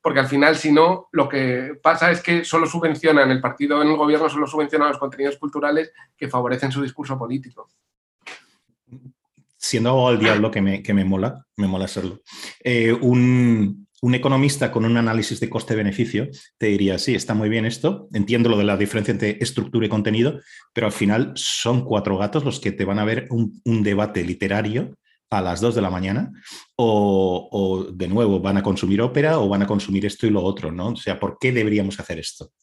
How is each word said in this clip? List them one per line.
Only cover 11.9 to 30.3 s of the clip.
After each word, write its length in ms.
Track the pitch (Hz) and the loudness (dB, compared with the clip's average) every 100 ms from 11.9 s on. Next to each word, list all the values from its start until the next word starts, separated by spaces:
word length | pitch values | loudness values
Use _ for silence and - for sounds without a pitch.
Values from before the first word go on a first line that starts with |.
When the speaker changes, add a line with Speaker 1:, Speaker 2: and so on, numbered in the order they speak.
| - 90 - - - - - | -6 -8 -10 -18 -18 -18 -8
Speaker 2:
eh, 280 | 123 120 113 | 0 2 2
un, 920 | 120 123 123 123 127 123 113 101 101 - _ | 4 4 4 6 6 4 4 2 -2 -16 _
un 140 | 123 | 0
economista 580 | 127 139 135 139 139 120 | 2 2 4 2 2 -2
con 140 | 113 113 | 0 2
un 100 | 117 | 2
análisis 420 | 113 113 107 110 | 2 0 -2 -4
de 120 | 104 | -4
coste-beneficio 760 | 110 - 110 104 98 117 101 143 - - _ | -6 -2 0 0 0 -2 -2 -4 -10 -20 _
te 100 | 110 | 0
diría, 300 | 101 98 92 | 2 2 0
"Sí, 160 | - | -2
está 200 | 113 - | -2 -2
muy 160 | 107 107 | -2 0
bien 160 | 113 110 | 0 -2
esto, 420 | 117 156 196 - | -2 -2 -4 -6
entiendo 340 | 113 101 120 117 | -4 0 2 4
lo 80 | 107 | 4
de 80 | |
la 140 | 101 98 | 2 2
diferencia 340 | 101 - 101 | 0 0 -2
entre 240 | 101 107 104 | 0 -2 -2
estructura 460 | 127 - 104 117 | -4 -4 -2 -2
y 60 | 107 | 0
contenido, 500 | 107 107 107 127 - - - _ | 0 0 2 0 -2 -14 -20 _
pero 140 | - 110 | -2 -2
al 80 | |
final 380 | - 98 110 - | 0 2 2 0
son 500 | - - - 117 123 | -4 -6 -2 0 0
cuatro 320 | 127 107 98 95 | 0 -2 0 -2
gatos 260 | 104 156 | 0 -2
los 160 | 139 104 | -4 -4
que 140 | 107 | -6
te 140 | - 95 | -4 -2
van 120 | 104 | 0
a 60 | |
ver 220 | 107 113 127 | 0 -2 -4
un, 320 | 117 110 - 120 | -4 -4 -4 -2
un 160 | 110 | 0
debate 420 | 104 101 104 101 | 2 0 0 -2
literario 720 | 85 90 98 101 107 117 214 - _ _ _ | -4 -4 -2 -2 -2 -4 -6 -12 _ _ _
a 80 | 104 | -4
las 200 | 92 87 | -2 0
dos 160 | 113 117 | 0 0
de 60 | |
la 80 | 95 | -2
mañana, 420 | 90 95 110 240 - - - - | -2 -2 -2 -4 -10 -20 -20 -12
o, 720 | - 117 107 101 95 95 90 - | 0 2 4 4 2 2 0 -4
o, 320 | 101 95 92 | -4 -2 -2
de 240 | - 90 87 | -6 -8 -2
nuevo, 320 | 104 110 95 | 0 2 2
van 160 | 95 98 | 0 0
a 80 | |
consumir 360 | 101 95 92 98 | 0 -2 0 0
ópera 380 | 123 127 151 160 | 0 0 0 2
o 100 | 101 | 0
van 140 | 98 | 0
a 40 | 101 | 0
consumir 380 | 104 - 98 | -2 -2 -2
esto 220 | 101 - | -2 -2
y 40 | 113 | 0